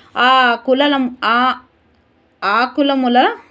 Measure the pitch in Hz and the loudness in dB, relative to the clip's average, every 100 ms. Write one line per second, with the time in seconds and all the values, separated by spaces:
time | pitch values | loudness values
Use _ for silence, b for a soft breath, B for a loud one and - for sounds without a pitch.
0 | B 220 254 262 247 233 - 262 294 277 | B -2 2 2 2 0 -2 0 0 0
1 | 254 254 214 233 254 247 - _ _ _ | -4 -4 -2 0 -2 -4 -12 _ _ _
2 | _ _ _ _ 190 220 247 277 277 269 | _ _ _ _ -4 -2 -2 -2 -2 0
3 | 247 240 302 453 B | 0 2 0 -2 B